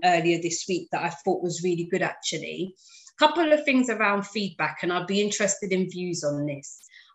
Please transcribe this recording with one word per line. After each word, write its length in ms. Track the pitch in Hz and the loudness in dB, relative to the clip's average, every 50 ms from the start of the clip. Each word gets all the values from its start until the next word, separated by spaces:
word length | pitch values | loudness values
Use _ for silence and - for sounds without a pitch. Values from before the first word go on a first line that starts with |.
| 175 | 4
earlier 380 | 180 175 170 165 170 170 160 175 | 4 4 4 4 4 2 2 0
this 240 | 165 - - - - | -2 -4 -4 -4 -2
week 220 | 185 165 - - - | -4 -4 -2 -4 -4
that 100 | 156 165 | -4 -2
I 60 | 175 | -4
thought 340 | 170 - - 196 180 185 175 | -6 -4 -2 -2 -2 0 -2
was 200 | 175 156 165 170 | -4 -4 -2 -2
really 220 | 185 170 165 170 | 0 0 0 -2
good, 180 | 170 190 180 175 | -2 -2 -2 -2
actually. 720 | 156 - - - - 165 156 160 156 156 156 180 190 - _ - - - - - - _ | -2 -4 -6 -6 -6 -6 -6 -8 -8 -6 -6 -8 -8 -10 _ -20 -20 -20 -20 -20 -20 _
A 40 | - | 4
couple 320 | 302 294 302 339 330 302 | 4 4 4 4 4 4
of 140 | 302 302 - | 4 4 4
things 240 | 285 262 254 247 240 | 4 4 4 4 2
around 360 | 220 214 220 202 202 202 196 | 2 0 2 2 2 0 -2
feedback, 560 | - - 214 202 185 - - 156 156 151 - - | -4 -4 -4 -4 -4 -4 -4 -4 -4 -4 -4 -2
and 100 | 175 175 | -2 -2
I'd 140 | 180 180 | -2 -2
be 160 | 180 196 202 208 | 0 0 0 0
interested 500 | 208 208 - 214 196 - - - 185 190 | 0 0 0 0 0 0 -2 -2 -2 0
in 160 | 185 185 175 | 0 0 -2
views 340 | 185 180 180 180 170 - 147 | -2 -6 -4 -4 -4 -2 -2
on 220 | 147 147 143 147 | -2 -2 0 -2
this. 380 | 147 139 139 - - - - - _ _ - - _ _ | -4 -4 -6 -10 -16 -20 -20 -20 _ _ -20 -20 _ _